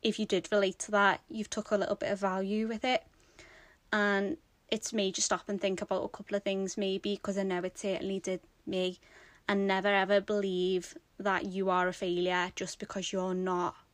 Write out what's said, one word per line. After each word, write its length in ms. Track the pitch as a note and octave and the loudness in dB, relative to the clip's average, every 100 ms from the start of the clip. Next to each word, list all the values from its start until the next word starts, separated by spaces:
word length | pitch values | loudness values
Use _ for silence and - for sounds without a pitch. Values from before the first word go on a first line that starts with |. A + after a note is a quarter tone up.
| A#3 | -2
if 140 | G#3 | -2
you 60 | G#3+ | 0
did 200 | F#3+ - | 0 2
relate 260 | G#3 G3 - | 2 2 0
to 140 | - | 0
that, 300 | G#3 G3+ F3 _ | 4 4 4 _
you've 200 | A3 G#3 | -8 -4
took 220 | - G#3 | -6 0
a 60 | G#3 | 0
little 180 | F#3+ G3+ | 0 -2
bit 160 | - | 0
of 80 | G3 | 0
value 480 | G3 F#3 G3 G#3+ A3 | 0 0 0 0 -2
with 180 | A3 B3+ | -2 0
it, 180 | B3+ - _ _ - - - - _ _ | 0 -2 _ _ -20 -20 -20 -20 _ _
and 460 | G#3+ G3+ G3 G3 - _ _ _ | 2 4 2 0 -4 _ _ _
it's 240 | A3 - | -4 -2
made 240 | A3 G3 F#3 | -2 0 0
you 40 | |
stop 280 | - F3+ - | 0 0 -2
and 100 | G3+ | -2
think 220 | G3 F#3+ | 0 -2
about 220 | G3+ F#3 | -2 -2
a 60 | - | -4
couple 280 | - G3+ G3+ | -8 -4 -2
of 60 | |
things 340 | G3+ F#3+ F#3+ - | 0 -2 -2 -2
maybe, 400 | G3 F#3+ G3+ G3 | -2 -2 -2 -4
'cause 220 | - G3 | -4 -2
I 40 | |
know 180 | G3 F3+ | 0 -2
it 160 | F#3 - | -4 -6
certainly 400 | G3+ F#3+ G3 G3 | -4 -4 -2 -4
did 220 | F#3+ F#3 - _ - | -4 -6 -6 _ -6
me. 320 | F#3+ F#3 F#3 - - - - - | -2 -2 -4 -18 -20 -20 -10 0
And 200 | G3+ G3 | 2 2
never 200 | F#3+ G3+ | 2 4
ever 340 | G3+ F#3+ G3+ | 2 4 4
believe 760 | G3 G#3 G3 F3+ F3+ F#3 F3 - _ _ | 4 0 0 0 2 0 -2 -16 _ _
that 280 | G3+ F#3+ G3+ | 0 0 -2
you 260 | F#3 F#3+ | -2 2
are 160 | F3+ F3+ | 4 2
a 60 | |
failure 580 | F3+ F#3 F3 F3+ F3+ F3+ - | 0 -2 0 2 0 -2 -4
just 220 | F#3 - | -8 -8
because 340 | - G3 F#3 | -8 -6 -2
you're 220 | F#3+ F#3 | -2 0
not 420 | F#3 F#3 F3+ F3 - _ | 0 0 0 -2 -4 _